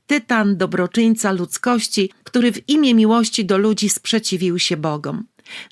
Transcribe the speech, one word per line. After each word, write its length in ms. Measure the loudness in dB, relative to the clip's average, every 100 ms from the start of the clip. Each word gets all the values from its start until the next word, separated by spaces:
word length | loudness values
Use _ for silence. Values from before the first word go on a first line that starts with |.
| -4
tytan, 500 | -2 0 0 2 0
dobroczyńca 760 | 0 0 -2 2 2 2 0
ludzkości, 800 | -2 -4 -4 -2 -2 -2 -2 -4 _
który 280 | -6 0 0
w 160 | 0 0
imię 260 | 2 4
miłości 500 | 4 4 4 0 -2
do 140 | 0 2
ludzi 300 | 2 0 -2
sprzeciwił 720 | -4 -2 -2 -2 -2 -2 -2
się 180 | -2 -2
bogom. 480 | -4 -4 -8 -10 -12 _ -20 -20 -10